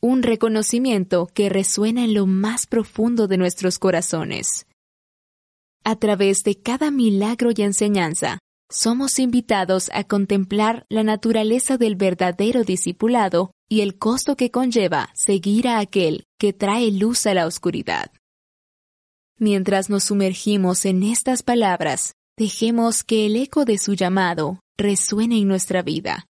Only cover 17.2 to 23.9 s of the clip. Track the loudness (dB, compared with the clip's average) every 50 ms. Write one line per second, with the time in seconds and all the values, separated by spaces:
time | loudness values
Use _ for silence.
17.2 | 0 2 2 2 0 0 -4 -4 -4 -4 -4 -4 -4 -4 -4 -4 -6 -8 _ _
18.2 | _ _ _ _ _ _ _ _ _ _ _ _ _ _ _ _ _ _ _ _
19.2 | _ _ _ _ 0 2 2 2 2 2 2 0 0 0 -2 -2 0 0 0 0
20.2 | 0 0 -2 -2 -2 0 0 2 2 2 0 0 0 0 0 2 0 0 -2 -2
21.2 | 0 -2 -2 -2 0 0 0 2 2 2 0 0 -2 -4 -4 -4 -6 -8 -10 _
22.2 | _ _ _ -4 -4 -4 -2 -2 -2 0 2 2 2 0 0 -2 -2 _ 0 0
23.2 | 2 2 0 0 -2 -2 0 0 2 2 2 0 0 -2